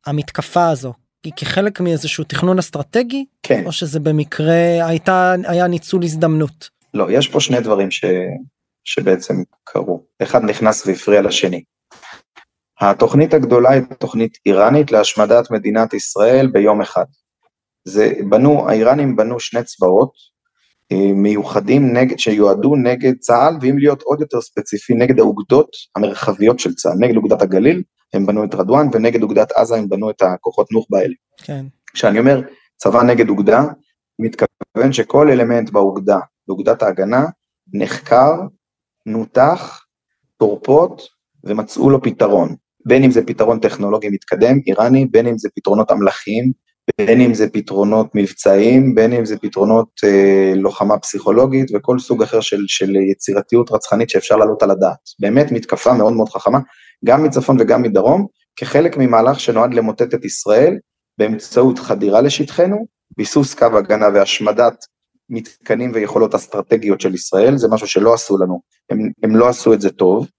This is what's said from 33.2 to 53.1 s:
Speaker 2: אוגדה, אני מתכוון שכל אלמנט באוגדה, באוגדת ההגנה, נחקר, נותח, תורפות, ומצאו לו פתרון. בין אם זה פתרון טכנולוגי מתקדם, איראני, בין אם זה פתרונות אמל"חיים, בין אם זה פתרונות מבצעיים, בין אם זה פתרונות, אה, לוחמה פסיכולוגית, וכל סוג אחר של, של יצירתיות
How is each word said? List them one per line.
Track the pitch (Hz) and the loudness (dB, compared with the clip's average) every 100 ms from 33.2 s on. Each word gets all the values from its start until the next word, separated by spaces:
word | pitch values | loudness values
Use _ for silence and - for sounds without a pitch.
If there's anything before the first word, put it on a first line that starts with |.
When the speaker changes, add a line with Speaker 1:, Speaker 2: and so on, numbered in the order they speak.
| 110 | 2
Speaker 2:
אוגדה, | 101 101 113 | 2 2 2
אני | 151 - _ _ _ - 113 | 0 -6 _ _ _ -8 -8
מתכוון | - 110 _ - 110 131 | -4 -4 _ -10 -2 0
שכל | 131 110 143 151 | 0 0 4 4
אלמנט | 127 117 120 113 | 4 2 0 0
באוגדה, | 104 98 95 98 98 - _ - | 0 0 0 -2 -2 -4 _ -12
באוגדת | 95 98 117 | -4 -2 0
ההגנה, | 107 92 95 123 151 - _ _ _ | -2 -2 -2 0 -2 -6 _ _ _
נחקר, | 98 110 - - 120 139 170 196 _ _ _ _ _ - | -8 -6 -8 0 4 4 2 -6 _ _ _ _ _ -8
נותח, | 110 113 - 139 175 - - _ _ _ _ _ _ | -8 -4 0 2 0 -8 -20 _ _ _ _ _ _
תורפות, | 107 104 - 143 180 - - _ _ _ | -2 -2 2 2 2 -4 -20 _ _ _
ומצאו | - 107 107 - 139 | -8 -8 -8 -2 2
לו | 135 | 2
פתרון. | 127 - 107 101 82 - _ _ - | 0 -2 0 2 0 -6 _ _ 0
בין | 127 | 4
אם | 135 | 4
זה | 117 107 | 2 -2
פתרון | - 110 117 | -2 0 0
טכנולוגי | 110 - 101 107 104 | -2 -2 -4 -4 -4
מתקדם, | 98 - 95 117 139 135 | -8 -6 0 2 2 0
איראני, | 98 117 131 135 | 0 2 2 4
בין | 110 120 | 2 0
אם | 113 | -4
זה | 104 | -8
פתרונות | - - 104 110 | -6 -2 0 0
אמל"חיים, | 151 98 - - 107 127 127 _ _ - - | 0 0 -2 -6 -2 -2 -4 _ _ -8 -4
בין | 104 117 | 2 4
אם | 123 | 4
זה | 110 107 | 2 -2
פתרונות | 107 - 98 101 110 110 | -2 -4 -2 0 0 0
מבצעיים, | 107 98 - 104 98 110 131 135 | -2 -4 -2 2 4 4 4 4
בין | 110 113 | 2 2
אם | 123 | 0
זה | 110 104 | -4 -6
פתרונות, | 104 - 107 110 113 - | -6 -2 2 2 0 -2
אה, | 101 98 98 98 95 95 | 2 4 4 4 2 0
לוחמה | 95 - 101 104 | -2 -2 -2 -2
פסיכולוגית, | - 101 107 110 131 131 131 | -4 -6 0 2 2 0 -2
וכל | 104 - 127 | -4 -2 -4
סוג | - 117 | -2 -2
אחר | 110 113 | 0 -2
של, | 104 101 98 | -2 -6 -4
של | - 95 98 | -4 -2 0
יצירתיות | 95 | 0